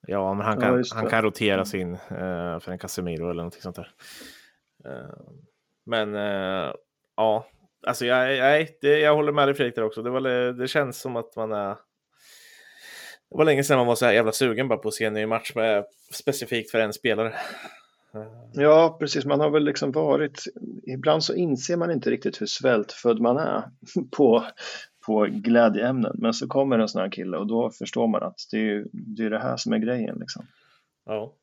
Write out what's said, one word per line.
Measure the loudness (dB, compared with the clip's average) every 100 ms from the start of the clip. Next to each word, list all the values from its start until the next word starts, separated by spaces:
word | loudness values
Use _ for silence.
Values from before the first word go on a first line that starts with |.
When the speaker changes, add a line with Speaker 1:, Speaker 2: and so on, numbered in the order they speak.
| -4
Speaker 1:
Ja, | -2 -2
men | -2 -2
han | 0
Speaker 2:
Ja, |
Speaker 1:
kan, | 2 2
Speaker 2:
just | 0
Speaker 1:
han | -4
Speaker 2:
det. | -2
Speaker 1:
kan | 0
roteras | 0 0 0 0 0
Speaker 2:
Mm. | -4 -6
Speaker 1:
in, |
eh, | -10 -12 -8 -6 -6 -6 -8
för | -10
en | -12
Casemiro | -10 -8 -6 -6
eller | -6
någonting | -6 -8 -12
sånt | -14 -14
där. | -18 _ -20 -20 -20 -20 _ _ _ _ -18
Eh, | -16 -16 -20 -20 -20 _ _ _ _ -6
men, | -4 -2 -4
eh, | -4 -4 -4 -4 -4 -8 _ _ _ 0
ja, | 0 0 -4 _ _ _ -6
alltså, | -2 2
jag, | 2 2
nej, | 4 4 4 2 -2
det, | 2 4
jag | 6 4
håller | 4
med | 2 2
dig, | 2
Fredrik, | 0 0
där |
också. | -2 -2
Det | -4
var, | -2 0 0 -2
det | -2 -2
känns | 0 -2 -4
som | -6 -6
att | -8 -8
man | -4
är... | -4 -4 -6 _ _ _ _ _ -20 -20 -20 -20 -20 -20 -20 -20 -20 _
Det | 2
var | 4
länge | 4
sedan | 4 4
man | 4
var | 4
så | 6
här |
jävla | 6 4
sugen | 2 2 2 0
bara | 0
på | -2
att |
se | -2 -2
en |
ny | -2 -2
match | -2 -4 -2
med, | 2 2 0 _ _
specifikt | -6 -4 -4 -2 -4 0
för | 0
en | 0
spelare. | 0 0 0 0 -4 -12 -12 -18 -20 _ _ _
Eh. | -16 -16 -18 -14
Speaker 2:
Ja, | 4 8 10 8 2
precis. | -4 -2 0
Man | 2
har | 4
väl | 2
liksom | 2 0 -2
varit... | 0 2 2 0 -4 -14 -14 -14 -14 -10
Ibland | -4 2 2
så | 0
inser | -2 -2 -2 -2 -2
man | -2
inte | -2 -2
riktigt | -2 -4 -6
hur | -8
svältfödd | -2 2 2 0 -2 0 2
man | 2 2
är | 0 -4 -8 _ -6
<laughs> | -6 -6 4
på, | 6 6 2 -14 -16 -16 -18 _ -2
på | 0 0
glädjeämnen. | 0 2 6 6 4 -2 -2 -2 -2
Men | -2
så | -2 -2
kommer | 0 2 2
en | 0
sån | -2
här | -4
kille | -6 -6 -6
och | -2
då | -2 -2
förstår | -6 -8 -2 0
man | 0
att | -4 -10 -8
det | -4
är |
ju, | -2 -2 -6
det | -14 -14 -6 -4
är |
det | -4
här | -4 -6
som | -2
är | -2
grejen, | -2 -2 -4 -8
liksom. | -12 -14 -16 _ _ _ _ _ -10
Speaker 1:
Ja. | -8 -8 _